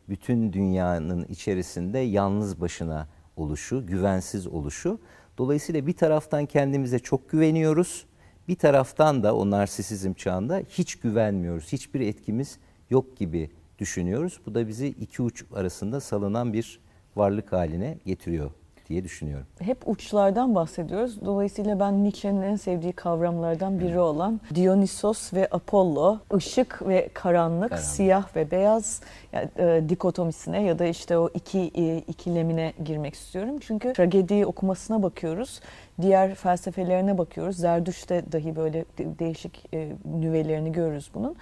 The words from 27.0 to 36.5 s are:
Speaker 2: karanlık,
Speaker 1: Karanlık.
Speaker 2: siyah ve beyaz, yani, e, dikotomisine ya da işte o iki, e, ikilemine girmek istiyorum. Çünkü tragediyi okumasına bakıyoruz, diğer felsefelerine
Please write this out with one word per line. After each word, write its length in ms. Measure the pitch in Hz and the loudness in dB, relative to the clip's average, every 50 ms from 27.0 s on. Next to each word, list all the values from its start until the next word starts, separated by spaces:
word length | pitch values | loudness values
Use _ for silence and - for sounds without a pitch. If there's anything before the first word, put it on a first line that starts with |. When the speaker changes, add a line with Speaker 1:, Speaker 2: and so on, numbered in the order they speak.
| - - - | 2 0 -4
Speaker 2:
karanlık, 540 | - - 185 175 175 170 165 165 170 190 247 | -4 0 2 4 4 4 2 2 0 -2 -2
Speaker 1:
Karanlık. 200 | 185 170 151 - | -2 -4 -4 -4
Speaker 2:
siyah 460 | - - 196 190 190 196 196 - - | 0 2 4 6 6 4 2 0 -2
ve 140 | 165 160 151 | -2 -2 0
beyaz, 500 | 170 185 196 208 220 226 214 - - - - - - - - - | 2 2 4 4 4 2 0 -4 -8 -10 -12 -16 -20 -20 -16 -10
yani, 160 | - - - 147 - - | -6 -6 -6 -4 -2 0
e, 240 | 180 170 165 165 160 151 | 2 4 4 4 2 0
dikotomisine 720 | 180 175 - 180 170 - 175 165 156 - - 170 165 196 | 0 0 0 0 0 0 -2 -2 -4 -6 -6 -4 -2 0
ya 160 | 208 190 165 160 | 0 2 2 2
da 80 | 175 | 0
işte 320 | 170 170 - - - 175 170 | 0 -2 -2 -2 0 2 2
o 120 | 170 165 - | 2 2 0
iki, 240 | 170 - - - 190 | -4 -6 -4 -2 -2
e, 400 | 180 165 - - 170 160 165 165 | -2 0 0 0 0 0 0 -2
ikilemine 720 | - - 160 - - 175 170 170 165 165 165 160 160 160 - - 160 | -4 -8 -10 -8 -4 -2 0 0 0 0 0 0 -2 -4 -6 -6 -6
girmek 300 | 151 156 151 151 143 - | -6 -4 -4 -6 -6 -10
istiyorum. 420 | - - - - 180 202 240 285 294 | -12 -14 -10 -8 -6 -6 -6 -6 -8
Çünkü 320 | - - 220 208 - 247 | -6 -6 -4 -4 -2 0
tragediyi 540 | 254 - 180 180 170 196 185 165 202 208 202 | 2 4 4 6 6 4 4 4 4 4 2
okumasına 560 | - 175 - - 190 190 - - - 220 220 | 2 0 -2 -2 -2 -2 -2 -4 -2 0 0
bakıyoruz, 580 | 196 175 - - - 160 160 190 247 269 - - - - - - - - _ - | 0 0 -2 -4 -4 -4 -4 -4 -6 -8 -10 -16 -20 -20 -20 -20 -20 -14 _ 0
diğer 320 | 170 190 190 190 190 190 190 | 4 6 6 6 6 4 0
felsefelerine 840 | - - 185 | 0 0 0